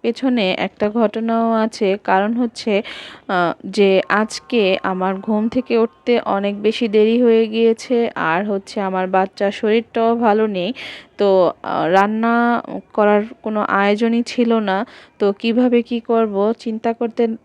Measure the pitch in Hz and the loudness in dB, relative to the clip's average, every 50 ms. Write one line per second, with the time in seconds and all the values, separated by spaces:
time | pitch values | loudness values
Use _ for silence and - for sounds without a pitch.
0 | - 233 226 - - 269 247 240 202 185 190 - - 190 _ _ 214 208 208 240 | -4 -4 -6 -2 -2 0 0 0 0 0 0 -2 -4 -6 _ _ -4 -2 0 0
1 | 226 208 - 220 226 226 226 226 226 226 226 220 220 226 - - 226 190 190 208 | 0 0 0 -4 -4 -2 0 0 0 0 0 0 0 -2 -2 -2 -2 -2 -2 -2
2 | _ - 190 190 202 214 233 233 254 226 _ - - 233 208 196 233 - - - | _ 0 2 2 2 0 0 -2 -2 -4 _ -6 -4 -2 -2 -2 -2 -4 -14 -16
3 | - - - - _ - 202 180 175 170 - _ - 196 190 - 202 196 190 190 | -16 -18 -20 -20 _ -4 0 0 0 0 -2 _ -10 -8 0 2 4 4 4 2
4 | - - 185 202 220 220 - - - - - 240 208 185 190 - - 190 190 185 | 2 2 0 0 0 -2 -6 -14 -10 -4 -2 0 2 2 0 0 -2 -4 -4 -2
5 | 185 190 190 190 196 - 220 214 214 233 - 262 247 - 240 226 226 233 _ _ | -2 -4 -4 -4 -4 -4 -2 -2 -2 -2 -2 -4 -4 0 0 0 0 0 _ _
6 | _ - 240 233 - - 196 196 202 202 202 202 202 208 226 - 240 226 202 214 | _ 0 0 0 0 -2 -2 -2 -2 -4 -4 -2 -2 -2 0 0 -2 0 4 4
7 | 214 220 226 240 247 233 226 226 226 214 214 226 226 226 226 - - - 254 233 | 4 4 4 4 4 4 4 4 2 0 0 2 2 2 2 0 -2 -2 0 0
8 | 233 - - - 175 160 160 175 208 208 202 196 196 - - 220 196 190 185 185 | 0 -2 -2 -4 -2 0 0 0 -2 -2 -4 -6 -6 -8 -8 -6 -4 -2 -2 -2
9 | 185 185 190 190 190 196 _ - 208 196 196 - - 214 214 233 233 _ _ 233 | -2 0 2 2 0 0 _ -2 -2 -2 -2 -2 0 2 2 0 0 _ _ 0
10 | 226 226 233 233 233 226 202 214 220 220 202 185 175 196 269 - - - - - | 2 2 2 2 2 2 4 2 2 0 -2 -4 -4 -4 -6 -8 -12 -16 -16 -18
11 | - _ _ - 202 202 190 190 180 165 - _ - - - - 156 156 175 190 | -20 _ _ 0 2 4 4 4 4 2 0 _ -8 -6 -4 -2 0 2 4 4
12 | 196 208 220 220 226 233 233 233 240 240 240 233 - - - 196 - _ _ - | 4 2 0 -2 0 0 2 2 2 2 0 -2 -4 -8 -12 -12 -12 _ _ 2
13 | 208 208 208 208 208 226 - _ - 220 214 214 202 - 190 196 196 202 208 208 | 4 4 4 2 0 -2 -10 _ -8 -6 -4 -4 -2 0 0 0 2 2 0 0
14 | 233 226 233 233 240 - - - 240 226 226 226 214 196 190 190 233 - - - | 0 0 0 0 -2 -2 -2 -2 0 2 2 0 0 -2 -2 -2 -4 -8 -12 -20
15 | - _ _ _ 208 202 202 - - 233 226 240 247 254 240 240 233 - 247 233 | -20 _ _ _ 0 0 0 0 -2 0 0 2 2 2 2 2 0 0 -6 -8
16 | 226 - 233 226 226 214 202 196 202 214 233 _ - 240 220 220 - 233 226 _ | -2 0 0 0 0 0 0 0 0 0 -2 _ -6 -8 -8 -4 -4 -4 -4 _
17 | 233 226 226 - 240 226 226 - _ | -6 -6 -2 -2 -2 -2 -2 -8 _